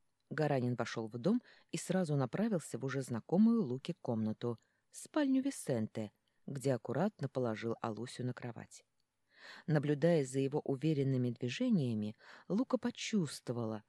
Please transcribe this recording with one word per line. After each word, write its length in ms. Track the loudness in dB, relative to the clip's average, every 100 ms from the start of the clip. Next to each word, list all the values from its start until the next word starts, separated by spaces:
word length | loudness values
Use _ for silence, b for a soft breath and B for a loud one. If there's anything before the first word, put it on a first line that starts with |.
| _ _ -8
Гаранин 440 | 0 2 2 2 0
вошёл 320 | -2 -4 -6
в 100 | -2
дом 240 | 2 2 B B B
и 40 | -6
сразу 400 | -2 0 2 2
направился 600 | 2 0 0 0 -2 -6
в 60 |
уже 180 | -4 -4
знакомую 600 | -2 -4 2 6 6 6
Луке 320 | 2 -2 -6 -6
комнату, 580 | -4 0 0 -2 -4 -6 _ _ _
спальню 500 | -18 -6 0 2 2
Висенте, 680 | 0 -4 -2 0 0 -4 -8 -10 _ _ -10
где 280 | -4 0
аккуратно 540 | 0 0 -2 -2 -2 -4
положил 480 | -2 -2 -2 -4 -4
Алусю 440 | -4 -6 -8 -6
на 80 | -6
кровать. 520 | -6 -10 -12 -14 -20 _ _ _ _ B B B B 0
Наблюдая 580 | 2 4 4 4 4
за 140 | 2 0
его 220 | 0 0
уверенными 680 | -2 0 2 2 2 2 0
движениями, 880 | -2 -4 -2 2 4 2 0 -2 -6 B B -6
Лука 300 | -4 0 -2
почувствовала, 1040 | -2 -6 -2 0 0 -4 -6 -4 -4 -6